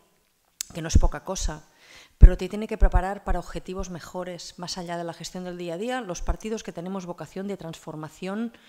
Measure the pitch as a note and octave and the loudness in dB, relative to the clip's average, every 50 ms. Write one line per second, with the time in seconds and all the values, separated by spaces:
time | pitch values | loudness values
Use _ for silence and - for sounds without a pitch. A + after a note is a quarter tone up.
0 | _ _ _ _ _ _ _ _ _ _ _ - - - - E3+ D#3+ E3 - - | _ _ _ _ _ _ _ _ _ _ _ -14 -14 -12 -10 -10 -4 4 6 6
1 | - F3 - D3+ - F3+ F#3+ - - - D#3 D#3 - _ _ _ - - - - | 6 6 2 -2 -8 -8 -6 -4 -4 -6 -6 -6 -12 _ _ _ -20 -20 -20 -20
2 | - - _ - - F#3 F3+ - F#3+ F3+ G#3 G#3 A3 - - - G#3+ F#3+ - F3+ | -20 -4 _ 12 12 12 12 10 -4 -6 -4 -6 -6 -6 0 2 4 4 4 4
3 | F3+ F#3+ G3+ G3+ - G3 F3+ F3 - - - E3+ - - F#3 F#3+ F#3+ F3+ F3 D3+ | 2 0 -4 -6 -2 -2 -2 -2 -2 -6 -10 -10 -10 -8 -8 -8 -8 -8 -10 -12
4 | - - - F3+ F3+ F3+ F3 E3+ - - - - F3 E3 - F#3 F3 E3+ F3 E3+ | -12 -10 -10 -10 -10 -10 -10 -12 -14 -16 -14 -12 -10 -10 -8 -8 -8 -6 -6 -6
5 | E3+ E3 E3 - D#3+ - - F#3 F3+ F3+ F3+ F3 F3 F3 E3 F3 A3 B3 B3+ C4 | -6 -8 -8 -10 -12 -12 -10 -10 -10 -10 -8 -8 -8 -6 -6 -6 -4 -4 -4 -6
6 | A3+ F3+ E3+ - - - C4 - - A3 A3 G#3+ - G3 E3 F3 E3+ F#3 G3 F#3+ | -6 -6 -8 -6 -4 -4 -4 -4 -4 -6 -6 -6 -8 -10 -10 -8 -8 -6 -8 -8
7 | F3 F3 F3 - D#3 - - F#3+ G3 G3+ G3 - D#3+ E3 D#3+ - - E3 D#3 D#3 | -8 -10 -12 -12 -12 -12 -10 -10 -8 -8 -8 -8 -10 -12 -14 -12 -14 -12 -12 -12
8 | D#3 D3+ - - F3+ F#3 G3 A3 A#3 A#3 - - - | -12 -14 -14 -12 -10 -8 -6 -6 -6 -8 -10 -14 -20